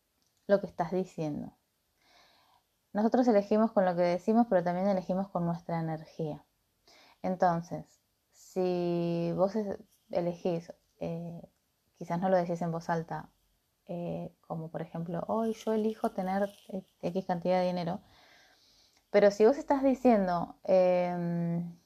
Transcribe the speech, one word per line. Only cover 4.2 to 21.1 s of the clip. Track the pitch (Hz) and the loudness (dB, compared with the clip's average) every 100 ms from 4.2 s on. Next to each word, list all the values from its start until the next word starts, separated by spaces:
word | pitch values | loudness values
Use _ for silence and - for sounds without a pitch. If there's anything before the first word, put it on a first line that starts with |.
| - 226 233 | 2 2 4
pero | 185 | 2
también | 175 175 196 | 2 0 0
elegimos | 190 175 185 196 | 0 -2 -4 -2
con | 180 | -2
nuestra | 170 170 - 170 | -2 -4 -4 -6
energía. | 160 156 160 - 160 147 _ _ _ _ _ - _ _ | -4 -8 -10 -8 -8 -8 _ _ _ _ _ -20 _ _
Entonces, | 185 185 185 170 170 156 160 _ _ _ _ | -8 0 2 0 -4 -12 -14 _ _ _ _
si | _ - 190 185 180 175 170 170 170 170 170 | _ -10 -2 -2 0 0 -2 -2 -2 -2 0
vos | 190 214 | 0 0
es-, | 202 - - _ _ | -6 -8 -12 _ _
elegís, | - 175 175 190 170 170 - _ _ | -4 -2 -4 -4 -4 -8 -20 _ _
eh, | 170 165 170 165 - _ _ _ _ _ | -10 -8 -10 -14 -18 _ _ _ _ _
quizás | 170 170 | -8 -4
no | 185 | 2
lo | 185 | 2
decís | 175 170 | 0 -4
en | 170 | -4
voz | 165 165 | -6 -4
alta, | 165 160 156 - _ _ _ _ _ - | -4 -4 -10 -12 _ _ _ _ _ -12
eh, | 175 175 165 170 - | -10 -8 -8 -10 -16
como | _ 170 160 | _ -10 -10
por | 160 | -10
ejemplo, | 165 165 170 170 - | -10 -10 -8 -8 -4
"Hoy | 214 226 | -4 -4
yo | 220 - | -4 -4
elijo | 220 220 220 226 | -2 -2 -2 -4
tener, | - 185 190 202 - - | -4 -4 -2 -4 -6 -12
eh, | 190 - _ | -12 -12 _
X | 175 175 190 | -6 -6 -4
cantidad | 175 180 185 | -4 0 2
de | 180 | 2
dinero", | 180 170 190 - _ _ _ _ _ _ _ _ _ _ | -2 -4 -6 -10 _ _ _ _ _ _ _ _ _ _
pero | 208 202 | 4 4
si | 202 | 6
vos | 214 277 | 4 4
estás | 302 285 | 0 2
diciendo, | 269 247 254 220 185 175 - - | 2 4 4 4 4 -2 -4 -8
em, | - 190 185 180 180 | 2 4 6 4 2